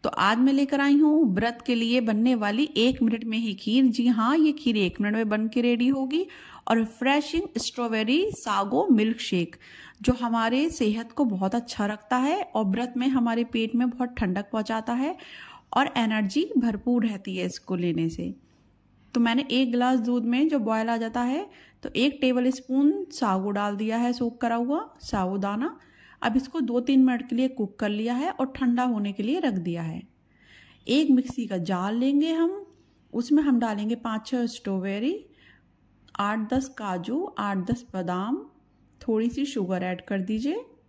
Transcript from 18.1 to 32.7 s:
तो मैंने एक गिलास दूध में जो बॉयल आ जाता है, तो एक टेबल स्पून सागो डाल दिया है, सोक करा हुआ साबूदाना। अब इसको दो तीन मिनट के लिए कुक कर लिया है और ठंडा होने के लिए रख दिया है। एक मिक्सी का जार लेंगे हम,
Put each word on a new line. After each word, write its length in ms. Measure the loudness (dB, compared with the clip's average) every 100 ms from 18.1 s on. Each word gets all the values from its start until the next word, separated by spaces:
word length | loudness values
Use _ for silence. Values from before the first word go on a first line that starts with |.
| -2 -8 -10 _ _ _ _ _ _ _
तो 60 | 0
मैंने 260 | 2 2 0
एक 180 | 0 2
गिलास 300 | 2 2 2
दूध 240 | 2 0 2
में 200 | 2 2
जो 100 | 2
बॉयल 300 | 0 0 0
आ 60 | -2
जाता 240 | -2 -2
है, 260 | -2 -2 -6 -14 -20 _
तो 80 | -8 0
एक 220 | 0 2
टेबल 300 | 0 2 0
स्पून 540 | -2 -2 2 4 2 -6
सागो 380 | -2 0 0 0
डाल 240 | -2 -2 -2
दिया 200 | -2 0
है, 140 | 0
सोक 280 | 0 -4 -2
करा 160 | -2 -2
हुआ 320 | -2 -2 -4 -14
साबूदाना। 720 | -6 -2 -2 -2 -2 -2 -4 -6 _ _ -20 -6
अब 140 | -2 -2
इसको 240 | -2 -4
दो 200 | -2 -2
तीन 240 | 2 4
मिनट 240 | 4 2 -4
के 80 | -2
लिए 120 | -2
कुक 300 | -2 -6 -4
कर 100 | -4
लिया 260 | -2 -2
है 160 | -2 -4
और 160 | -4 -6 -2
ठंडा 260 | 0 2
होने 280 | 0 0 -2
के 100 | -4
लिए 180 | -2 0
रख 140 | 0
दिया 280 | -2 -4 -6
है। 180 | -6 -8 -14 _ _ _ _ -20 -20 _ 0
एक 240 | 2 4
मिक्सी 340 | 4 2 -6 -4
का 100 | -4
जार 320 | -2 0 0
लेंगे 400 | 0 2 2 2
हम, 180 | 2 0 -2 -12